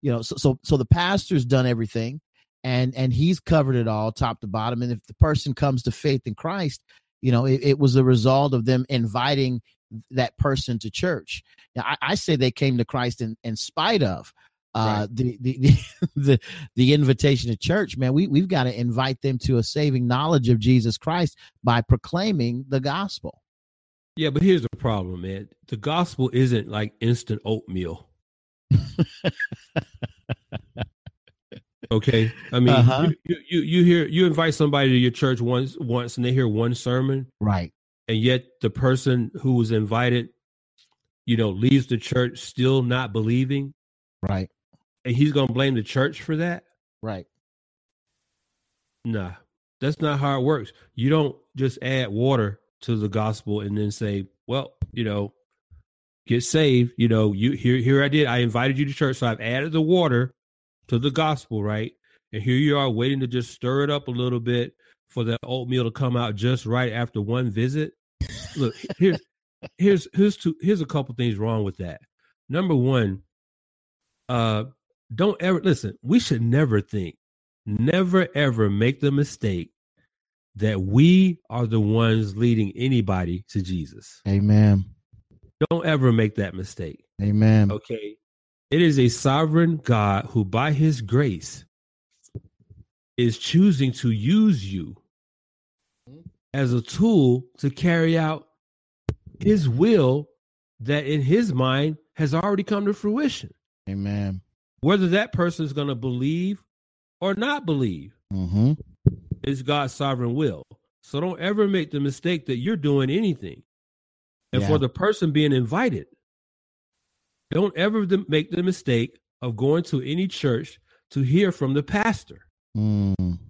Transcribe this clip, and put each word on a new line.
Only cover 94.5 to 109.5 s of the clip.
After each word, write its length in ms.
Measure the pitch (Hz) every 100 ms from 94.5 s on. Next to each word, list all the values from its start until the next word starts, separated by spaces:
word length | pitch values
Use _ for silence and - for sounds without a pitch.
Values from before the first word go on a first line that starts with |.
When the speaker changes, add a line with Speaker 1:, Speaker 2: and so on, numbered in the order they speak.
| 156 98
Speaker 2:
you 220 | 95 82 95 _ _ _ _ _ _ _ _ _ _ _ 143 170 _ _
as 200 | 139 131
a 80 | 123
tool 640 | 113 - 214 208 131 123 131 _
to 100 | 143
carry 480 | 131 170 170 165 165
out 300 | 156 156 _ _ _ _ _ _ - - - -
his 300 | 196 214 143
will 580 | 117 202 220 131 135 147 _ _ _ _ _
that 260 | 113 147 135
in 160 | 151
his 320 | 135 190 233
mind 440 | 127 131 131 151 156 _ -
has 180 | 156
already 300 | 156 196 202
come 220 | 190 208 202
to 60 |
fruition. 600 | 208 208 220 294 - - - _ _ -
Speaker 1:
Amen. 540 | 98 101 104 101 95 - _ _ _
Speaker 2:
Whether 260 | 143 202 185
that 220 | 185 226
person 320 | - 175 165 156
is 80 |
gonna 220 | 139 143 127
believe 680 | 131 123 135 160 185 202 _ _ _ _ _ _
or 120 | 185
not 320 | 196 247 294 226
believe 480 | 147 123 82 69 _ _
Speaker 1:
Mm-hmm. 400 | 98 90 98 120 151 - _ - - - -
Speaker 2:
is 180 | -